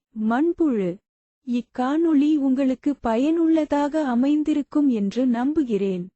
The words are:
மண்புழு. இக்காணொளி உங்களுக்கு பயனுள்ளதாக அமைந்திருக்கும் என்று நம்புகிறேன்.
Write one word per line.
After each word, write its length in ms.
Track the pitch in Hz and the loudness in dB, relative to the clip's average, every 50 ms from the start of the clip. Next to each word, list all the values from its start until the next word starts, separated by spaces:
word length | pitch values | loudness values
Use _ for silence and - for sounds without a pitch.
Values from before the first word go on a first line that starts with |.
| _ _ - 220 214 220 | _ _ -8 -4 -2 0
மண்புழு. 680 | 233 254 302 339 339 - 339 302 240 214 190 175 175 208 _ _ _ _ _ _ _ _ _ | 0 2 2 0 0 0 0 0 0 0 -2 -2 -4 -8 _ _ _ _ _ _ _ _ _
இக்காணொளி 920 | 262 240 240 233 _ - - 254 262 285 320 339 330 311 277 285 302 311 | -6 -4 -4 -6 _ -6 -4 -4 -2 0 0 2 2 4 4 4 2 2
உங்களுக்கு 600 | 302 269 277 262 262 277 262 262 - - 294 277 | 2 2 0 0 2 0 0 -2 -2 -2 -4 -4
பயனுள்ளதாக 1080 | - - 240 226 226 269 302 320 339 330 320 320 320 302 - 294 285 294 294 285 311 302 | -2 -2 -2 0 0 0 0 2 2 2 2 2 2 0 0 0 0 0 0 -2 -2 -2
அமைந்திருக்கும் 840 | 262 240 233 262 285 294 302 302 311 302 294 277 - - 302 294 277 | 0 0 0 2 2 0 0 0 0 -2 -2 -2 -2 -2 0 2 2
என்று 380 | 240 214 202 196 190 226 262 | 2 0 -2 -2 -2 0 0
நம்புகிறேன். 840 | 254 233 226 247 277 311 330 285 233 214 196 202 196 185 180 175 185 - | 0 0 0 0 0 0 0 0 0 -2 -2 -2 -2 -2 -4 -6 -10 -14